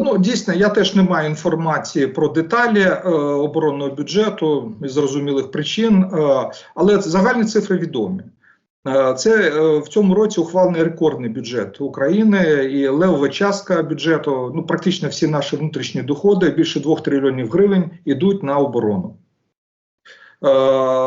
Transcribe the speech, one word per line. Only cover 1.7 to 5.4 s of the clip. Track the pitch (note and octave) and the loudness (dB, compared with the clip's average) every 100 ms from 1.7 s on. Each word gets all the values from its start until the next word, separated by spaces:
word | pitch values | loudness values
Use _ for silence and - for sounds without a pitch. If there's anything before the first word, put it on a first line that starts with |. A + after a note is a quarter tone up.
| D3 - D#3 C3+ | -4 -4 -2 -2
про | - - | 0 0
деталі, | E3 D#3+ A#3 A#3+ G#3 | 0 0 0 2 2
е, | F#3+ F#3 F#3 D#3+ | 2 0 0 0
оборонного | D3 C#3+ D3 D#3 D#3 C#3 C#3 | 0 -2 -2 0 -2 -2 -6
бюджету | C3+ D3 F#3 G#3+ G3 D#3 C#3+ A2+ G#2+ | -6 -4 -2 -2 -2 -2 -2 -4 -10
із | C3+ | -6
зрозумілих | C3+ C#3 C#3+ C#3+ C3+ | -2 -2 -2 -2 -2